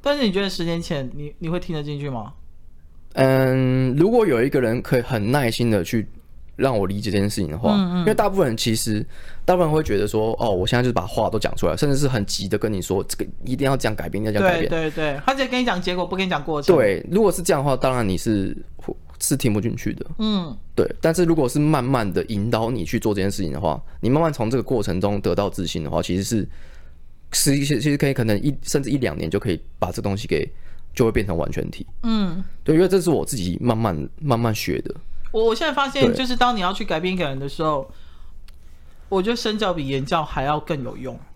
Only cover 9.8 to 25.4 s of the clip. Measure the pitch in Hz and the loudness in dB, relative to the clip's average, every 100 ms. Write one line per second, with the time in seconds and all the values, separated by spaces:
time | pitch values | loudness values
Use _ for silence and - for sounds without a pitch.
9.8 | 151 101 104 107 110 - 117 92 92 120 | 2 0 2 2 0 0 0 2 2 2
10.8 | 123 117 95 - 104 110 104 - 92 80 | 2 0 -2 0 0 0 -2 0 0 2
11.8 | 147 135 143 123 98 - 95 104 110 101 | 2 4 2 2 -2 -4 -2 -2 0 -2
12.8 | 87 95 - - - - 117 127 135 135 | -2 -2 -2 -4 -6 -6 -4 0 2 2
13.8 | 123 104 85 95 110 104 190 170 165 165 | 0 -2 -4 -2 0 2 2 2 0 0
14.8 | 156 156 156 139 196 269 254 247 240 180 | -2 -2 -4 -2 -2 0 0 0 0 0
15.8 | 180 180 175 190 190 160 147 151 143 165 | -2 -2 -2 -2 0 -2 -2 -2 4 6
16.8 | 110 90 - 180 208 175 170 156 143 131 | 6 2 0 2 4 2 0 2 2 2
17.8 | 135 127 107 92 - 107 95 - - - | 2 2 0 0 0 0 0 -4 -10 -10
18.8 | - - - - - 139 127 104 113 - | -10 -10 -14 -6 -2 2 2 2 0 -2
19.8 | - - - 160 214 202 165 - - - | -4 -6 -8 -4 0 0 -2 -8 -4 0
20.8 | - - 160 165 170 160 127 147 147 151 | 0 2 0 4 4 4 2 4 4 4
21.8 | 120 135 101 90 - 104 107 117 113 123 | 2 2 2 0 0 -2 0 0 0 -2
22.8 | 85 113 110 101 95 98 85 67 82 69 | -2 0 0 2 0 0 -4 0 0 -2
23.8 | - - 107 143 165 143 110 127 107 127 | -6 -4 0 2 2 0 0 0 0 0
24.8 | 104 90 101 101 95 90 | 0 0 0 0 0 0